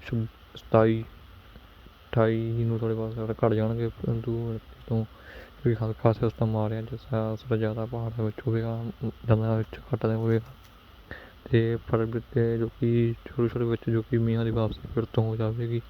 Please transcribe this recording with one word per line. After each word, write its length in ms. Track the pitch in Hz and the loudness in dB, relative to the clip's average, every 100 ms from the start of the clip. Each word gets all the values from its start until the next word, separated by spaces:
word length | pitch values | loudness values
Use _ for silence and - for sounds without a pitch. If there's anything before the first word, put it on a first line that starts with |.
ਸ਼ੁ-, 240 | - 117 113 - - - | -4 -4 -4 -8 -20 -20
ਸਤਾਈ, 480 | - 117 113 113 113 - - - - - - - - - - | 2 4 6 2 -4 -14 -20 -20 -20 -20 -20 -20 -20 -20 -4
ਅਠਾਈ 520 | - 113 113 113 117 | 2 4 4 0 0
ਨੂੰ 160 | 113 113 | 0 0
ਥੋੜ੍ਹੇ 160 | 113 110 | 0 -2
ਬਹੁਤ 400 | 110 117 110 110 117 | -4 -4 -4 2 2
ਘੱਟ 80 | |
ਜਾਣਗੇ, 340 | 110 110 113 117 | 4 2 0 -4
ਪਰੰਤੂ 720 | - - 117 113 117 117 113 - - - | -4 -4 -2 -2 -4 -4 -6 -10 -20 -2
ਤੋਂ 180 | 113 110 - - - - - 127 | -2 -2 -8 -20 -18 -20 -4 -2
ਵੀ 100 | 113 | 0
ਹਲਕਾ 360 | 110 110 117 | -2 2 2
ਸਿਸਟਮ 440 | 110 117 - 113 110 | 4 0 0 0 0
ਆ 120 | 107 | -2
ਰਿਹਾ, 120 | 110 | -4
ਜਿਸ 180 | 113 110 - | -6 -10 -4
ਦਾ 220 | 113 110 | -2 -2
ਅਸਰ 240 | 110 127 113 | -4 -2 0
ਜ਼ਿਆਦਾ 280 | 110 110 110 | 0 -2 -4
ਪਹਾੜਾਂ 380 | 120 113 117 | -4 -6 -2
ਵਿੱਚ 180 | 110 - - | -2 -2 -2
ਹੋਵੇਗਾ, 360 | 113 113 113 117 - | 0 0 -4 -6 -6
ਜੰਗਲਾਂ 540 | 113 - 117 110 110 110 | -8 -6 2 4 4 0
ਵਿੱਚ 220 | 110 - - | 0 -8 -4
ਘੱਟ 120 | 120 110 | 0 0
ਹੋਵੇਗਾ। 480 | 110 113 113 113 - - - - - - - - - - | 0 2 2 0 -18 -20 -20 -20 -20 -18 -18 -18 -20 2
ਤੇ 240 | 120 113 117 | 2 4 0
ਫਰਵਰੀ 460 | - 113 113 117 - | 0 0 2 -2 -2
ਤੇ 240 | - 117 117 | 0 2 2
ਜੋ 120 | 113 - | -2 0
ਕਿ 340 | 117 117 117 117 - | 2 4 2 0 -8
ਸ਼ੁਰੂ 200 | - 117 | -2 0
ਸ਼ੁਰੂ 220 | 123 120 | 0 0
ਵਿੱਚ 200 | 113 - | 0 2
ਜੋ 120 | 113 | 0
ਕਿ 160 | 110 120 | 2 0
ਮੀਂਹਾਂ 280 | 113 113 113 | 2 2 2
ਦੀ 60 | |
ਵਾਪਸੀ 360 | 110 110 - - - | 0 0 -2 -6 -4
ਫਿਰ 100 | 113 | 0
ਤੋਂ 100 | - | 0
ਹੋ 120 | 110 110 | 0 0
ਜਾਵੇਗੀ 440 | 110 113 117 117 - | -2 -2 -2 -4 -4